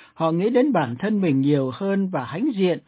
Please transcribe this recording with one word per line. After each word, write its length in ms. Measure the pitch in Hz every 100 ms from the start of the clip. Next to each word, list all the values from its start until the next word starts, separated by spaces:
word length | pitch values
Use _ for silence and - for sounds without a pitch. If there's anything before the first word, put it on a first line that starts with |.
| -
Họ 180 | - 160
nghĩ 180 | 165 202
đến 220 | 240 294
bản 240 | 202 127 120
thân 240 | 196 214
mình 200 | 185 135
nhiều 300 | 139 147 131
hơn 340 | 123 196 196 190
và 160 | 165
hãnh 260 | 120 147 294
diện 240 | 208 185 151